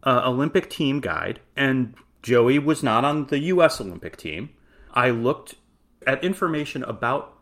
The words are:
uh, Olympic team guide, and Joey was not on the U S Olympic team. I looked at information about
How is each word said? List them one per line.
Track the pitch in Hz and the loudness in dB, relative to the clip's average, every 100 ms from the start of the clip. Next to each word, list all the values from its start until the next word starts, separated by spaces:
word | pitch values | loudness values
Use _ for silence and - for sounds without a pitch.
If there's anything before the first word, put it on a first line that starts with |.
uh, | 135 123 127 | 4 2 2
Olympic | 127 151 190 - | 0 0 0 -2
team | - 147 139 | -2 -2 0
guide, | 104 80 85 113 _ - | -4 -4 -6 -8 _ -2
and | 139 131 127 - _ _ | 0 2 -2 -6 _ _
Joey | - 120 120 143 | 2 4 6 4
was | 143 156 | 2 0
not | 135 110 139 | 2 2 2
on | 151 139 | -2 -2
the | 143 | -2
U | 156 185 | 0 4
S | 160 - | 4 4
Olympic | 101 85 87 - | -10 -10 -14 -12
team. | 80 78 139 _ _ _ - | -12 -10 -12 _ _ _ -4
I | 123 127 | 0 2
looked | 117 117 151 - - _ _ _ _ - | 2 -2 -2 -8 -20 _ _ _ _ -4
at | 135 | -2
information | 180 190 180 156 147 139 | -2 -2 -2 -2 -6 -8
about | 123 107 117 139 - _ | -8 -4 -2 -4 -6 _